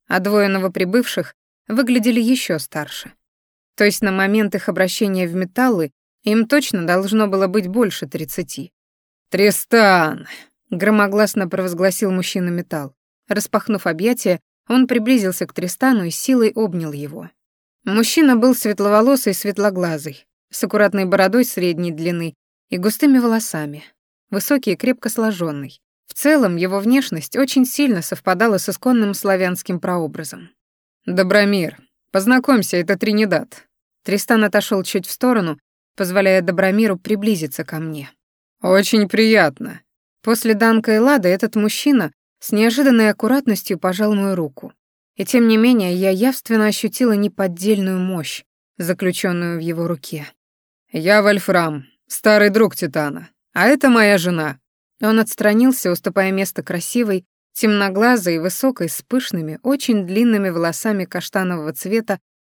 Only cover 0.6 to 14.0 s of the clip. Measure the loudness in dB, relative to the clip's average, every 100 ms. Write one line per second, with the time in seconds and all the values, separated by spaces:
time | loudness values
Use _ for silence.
0.6 | -2 -2 0 0 0 -4 -8 -14 _ _
1.6 | -6 -2 0 0 2 0 0 0 -2 -6
2.6 | -6 -10 -10 -14 -18 -20 _ _ _ _
3.6 | _ -2 0 0 -2 0 0 2 0 -2
4.6 | -4 -2 -2 0 -2 -2 -2 -4 -4 0
5.6 | 0 0 -2 -8 _ _ -2 0 2 0
6.6 | 0 -4 0 0 0 0 0 0 0 0
7.6 | -2 -2 -2 -2 -10 -10 -10 -10 -10 -12
8.6 | -16 _ _ _ _ _ _ 2 2 2
9.6 | 2 4 6 6 2 -2 -12 -20 -20 _
10.6 | _ -2 2 2 2 2 0 0 -4 -4
11.6 | -4 -2 -2 0 -2 -2 -4 -4 -4 -4
12.6 | -6 -8 -10 -14 _ _ _ -6 -2 -4
13.6 | -2 -2 -2 -2